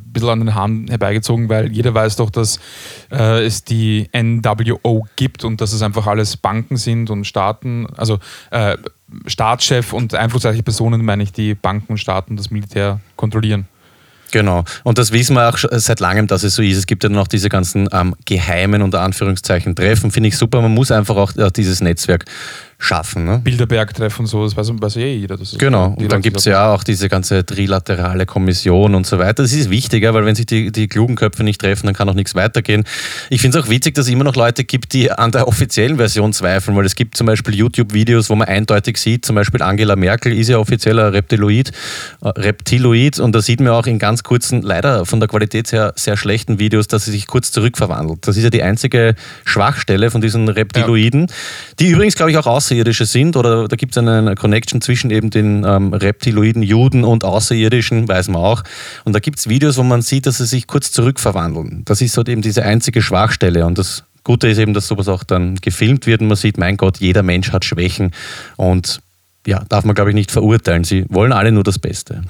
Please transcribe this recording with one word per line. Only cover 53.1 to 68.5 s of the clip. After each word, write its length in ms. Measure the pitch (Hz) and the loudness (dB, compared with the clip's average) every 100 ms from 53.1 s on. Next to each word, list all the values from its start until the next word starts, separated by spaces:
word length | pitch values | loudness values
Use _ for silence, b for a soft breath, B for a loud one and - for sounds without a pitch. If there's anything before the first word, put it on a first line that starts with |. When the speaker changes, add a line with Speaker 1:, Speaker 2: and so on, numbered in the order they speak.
| 123 156 147 | 2 2 2
Speaker 2:
oder 320 | 120 113 107 | 2 2 0
da 80 | 117 | -4
gibt's 220 | 127 123 | -4 0
eine, 220 | 117 113 | 2 2
eine 160 | 110 98 | 2 0
Connection 440 | 107 107 - 123 | 0 0 0 -4
zwischen 320 | - 123 127 | 0 0 0
eben 180 | 107 107 | 0 0
den, 360 | 110 107 104 101 | 0 2 2 2
ähm, 260 | 98 98 | 2 2
Reptiloiden, 680 | 95 95 104 - 107 107 113 | 0 0 0 0 2 2 2
Juden 400 | 101 110 131 127 | 2 4 4 4
und 220 | 117 117 95 | 4 2 2
Außerirdischen, 840 | 98 - 117 110 123 110 117 113 | 0 0 0 2 2 0 0 0
weiß 220 | 92 92 | 0 0
man 120 | 85 | 0
auch. 220 | 92 117 - B B B | 0 0 -4 B B B
Und 80 | - | -2
da 60 | 107 | -2
gibt's 300 | 156 147 113 | -2 -6 0
Videos, 260 | 127 147 127 | 2 2 2
wo 60 | |
man 180 | 127 120 | 2 2
sieht, 240 | 117 135 139 | 0 0 0
dass 120 | 123 | -2
sie 80 | 120 | -2
sich 200 | 127 - | -2 -2
kurz 240 | 143 - | -4 -2
zurückverwandeln. 880 | - 117 135 113 92 82 80 80 - - | 0 0 0 -2 -2 -2 -4 -6 -6 -2
Das 160 | 104 | 0
ist 140 | 123 127 | 0 0
halt 120 | 120 | -2
eben 120 | 117 | 0
diese 220 | 110 107 | 0 0
einzige 380 | 101 113 - 117 | 2 0 2 0
Schwachstelle. 640 | - 95 107 - 92 85 85 | 2 2 2 2 2 2 2
Und 120 | 87 | 0
das 280 | 92 - - _ | -2 -6 -14 _
Gute 240 | - 120 120 | 0 2 2
ist 100 | 107 | 2
eben, 140 | 107 | 2
dass 140 | 101 - | 0 -2
sowas 220 | 101 98 | -4 -2
auch 140 | 92 - | -2 -2
dann 300 | 92 90 92 | 0 0 -2
gefilmt 500 | - - 110 139 - | -4 0 2 2 2
wird 140 | 110 | 2
und 60 | 107 | 2
man 100 | 104 | 2
sieht, 200 | 107 101 | 0 0
mein 200 | 90 98 | 0 2
Gott, 200 | 95 - | 0 0
jeder 240 | 92 95 | 2 2
Mensch 280 | 92 87 92 | 2 0 0
hat 140 | 95 - | -2 -2
Schwächen 460 | 85 90 - 92 B B B B | -2 -2 -2 -4 B B B B